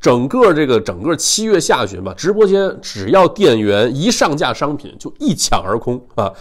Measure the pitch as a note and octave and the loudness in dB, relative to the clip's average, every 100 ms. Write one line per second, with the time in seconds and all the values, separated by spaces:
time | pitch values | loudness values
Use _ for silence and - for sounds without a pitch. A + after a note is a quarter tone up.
0 | C#3+ A#2+ C3 B3+ A3 D3+ C#3 A2+ G#2+ F#2+ | 2 2 2 4 4 4 2 0 0 -6
1 | C3+ D#3+ - G3+ A3 F#3+ - D3+ G#2 F#2 | -4 -4 -2 -2 0 0 2 0 -2 -6
2 | F#2+ - E3 G#3 G3+ G3 F#3+ - - - | -10 -6 -2 2 4 2 0 -4 -12 -8
3 | G2 F#3+ F3 F3+ F3+ A2 G#2+ G2+ A#2+ C3+ | 0 2 2 4 2 4 2 2 2 0
4 | G3+ - G#3 D3 C#3 A2+ D3 D3 - - | -2 0 0 0 -4 -2 -4 -6 -10 -16
5 | - - C#4+ C#3+ - A#2 F#2 A#2 B2 B2 | -16 -6 -4 -2 0 -2 0 -4 -4 -6
6 | - - G2 - | -6 -4 -4 -6